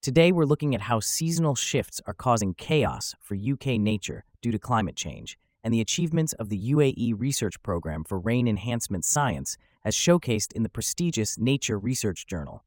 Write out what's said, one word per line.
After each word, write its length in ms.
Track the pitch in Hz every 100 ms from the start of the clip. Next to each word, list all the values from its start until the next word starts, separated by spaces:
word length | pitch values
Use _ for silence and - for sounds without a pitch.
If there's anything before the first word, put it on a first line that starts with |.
Today 320 | - 135 165
we're 140 | 180 147
looking 280 | 151 147
at 60 | 120
how 200 | 101 117
seasonal 540 | - - 165 165 160
shifts 460 | 131 - 139 - - -
are 80 |
causing 400 | - 131 117 101
chaos 600 | 87 - 156 110 107 - -
for 140 | -
U 200 | 101 107 139
K 180 | 143 113
nature 480 | 104 107 - - - _
due 120 | 120
to 60 | 110
climate 380 | - 117 98 -
change, 400 | - 57 - - _ _
and 120 | 113
the 80 | 117
achievements 500 | 110 - 165 160 160
of 160 | - 107
the 80 | 101
U 240 | 107 151
A 140 | 139 -
E 160 | 117
Research 500 | 107 127 139 107 -
Programme 420 | - 87 82 78
for 140 | 78 95
Rain 300 | 92 120 123
Enhancement 560 | 104 107 117 - 92
Science 540 | - - 139 76 67 - _ _
as 100 | -
showcased 600 | - - 175 - 110 -
in 80 | -
the 80 | 110
prestigious 680 | - - - 175 160 107 -
Nature 420 | 117 139 - 107
Research 480 | 104 127 107 87 -
Journal. 380 | 87 71 -